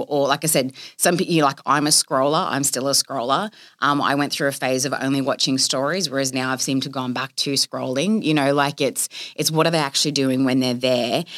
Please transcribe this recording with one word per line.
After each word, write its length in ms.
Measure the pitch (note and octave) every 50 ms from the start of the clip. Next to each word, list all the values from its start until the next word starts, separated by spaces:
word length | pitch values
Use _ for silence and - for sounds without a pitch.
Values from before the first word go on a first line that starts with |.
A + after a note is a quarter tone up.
or, 260 | - - D3 C#3+ C#3 C3
like 160 | C#3+ D3 -
I 20 |
said, 280 | D#3 - D3 B2+ C3 - - - - - -
some 180 | - - F3+
pe-, 80 | E3+ F3+
you 160 | D3+ E3+ D#3+
know, 60 | C#3+
like, 140 | C#3 - - -
I'm 220 | - C#3 D3 D3
a 40 | D3+
scroller. 560 | D3+ - - - D3 C3 C3+ C#3+ D#3 F3 F#3+
I'm 160 | - - C3+
still 240 | C#3 B2+ - B2+ C3 C#3
a 40 |
scroller. 580 | C3+ - - - C3+ C3 A#2 C3 C3+ E3 G#3 A3 - - - - _ _
Um, 220 | - C#3+ C#3+ C#3+
I 140 | - A2+ C#3+
went 180 | C#3+ C#3+ - -
through 140 | - D3+ C#3
a 40 |
phase 320 | C3+ - C#3 C3 C3 C3 C3+
of 80 | C#3 C3+ -
only 220 | C3 C3+ C#3 C#3
watching 340 | C3 C#3 B2 - - C#3 C3
stories, 540 | C3 - - D3 C3 C3+ C#3+ E3+ G3 F3 B2+
whereas 240 | C3 C3+ C3+ C3 B2+
now 180 | C3 B2+ C3
I've 80 | C3 B2
seemed 220 | - D3+ C3+ C3+
to 80 | C#3+ D3
gone 240 | C3+ C3+ B2+ B2+ B2
back 200 | B2+ C3 C3+ -
to 180 | - - D3 C#3
scrolling. 680 | C3 - - - C3 B2+ C3 B2+ C3+ E3 G3+ A3 G#3+
You 120 | - D3+ D3+
know, 180 | D3 C3+ C#3
like, 300 | C#3+ C#3+ C#3 C#3+ C#3+ -
it's, 260 | C#3+ B2 - - - - - - - - -
it's 160 | - D3+ D3+
what 160 | D#3+ D#3 D#3+
are 40 | E3
they 80 | E3+ D#3
actually 340 | D3 C3+ - - - D3+
doing 320 | C3 C#3+ C3+ C3 C3 C3 C3+
when 160 | C3 B2+ C3
they're 140 | B2+ B2+ B2
there? 500 | B2 B2+ B2+ B2+ B2 A2+ A#2+ A2+ D3+ F3 - -